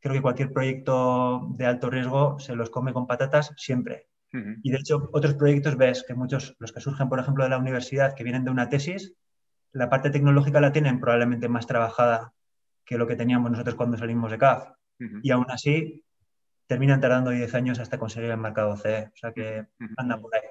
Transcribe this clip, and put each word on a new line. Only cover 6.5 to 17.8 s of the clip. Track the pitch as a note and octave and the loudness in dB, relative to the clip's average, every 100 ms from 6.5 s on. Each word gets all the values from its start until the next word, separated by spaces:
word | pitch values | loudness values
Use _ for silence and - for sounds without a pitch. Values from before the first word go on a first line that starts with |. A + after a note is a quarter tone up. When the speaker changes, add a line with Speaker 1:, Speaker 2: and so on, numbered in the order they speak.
| - | -14
Speaker 1:
los | A2+ | -14
que | - | -10
surgen, | C#3 C#3 C3 | -8 -2 -2
por | B2+ | 0
ejemplo, | C3+ C#3 | 0 0
de | C3 | 2
la | C3 | 0
universidad, | C3 B2+ B2 C3+ C3+ | 0 -2 -4 2 2
que | C#3 | 2
vienen | A#2+ B2+ | -4 -2
de | B2+ | 0
una | B2+ A#2+ | 0 0
tesis, | C#3 C#3+ F#3+ F#3+ - _ _ _ _ _ | 0 -2 -6 -10 -18 _ _ _ _ _
la | C3 B2 | -4 0
parte | C3+ C#3+ | 2 2
tecnológica | C#3+ C#3+ C#3+ C#3 D3 | 4 6 6 6 6
la | C#3+ | 6
tienen | D3+ C#3+ B2 | 4 2 0
probablemente | A#2+ A#2+ A#2+ A#2+ A#2+ | 2 2 2 0 0
más | A#2+ A2+ | -2 0
trabajada | A#2+ A2+ - A#2+ A#2 A#2 _ _ _ _ _ - | 0 0 4 4 4 -2 _ _ _ _ _ -8
que | A#2+ | -4
lo | A#2 | -2
que | A#2 | 0
teníamos | A#2 B2 A#2+ | 2 2 2
nosotros | A#2 A#2+ A#2 | -2 -4 -2
cuando | A#2+ A2+ | -2 -2
salimos | A#2 A#2 A2+ | -2 -2 -4
de | A2 | 2
caf. | C3+ B2 - - _ _ | 4 2 -4 -20 _ _
Speaker 2:
Ujú. | A#2+ G2+ | -14 -6
Speaker 1:
Y | C3 | 0
aún | B2 B2 | 0 0
así, | B2 D3 D3+ D#3+ D#3+ _ _ _ _ _ _ _ | -2 0 0 -2 -10 _ _ _ _ _ _ _
terminan | B2 C#3 C3+ | 0 4 4
tardando | C3+ B2+ B2+ | 4 2 0
diez | B2 A#2+ B2 | -2 -2 -2
años | B2+ A#2+ | -2 -4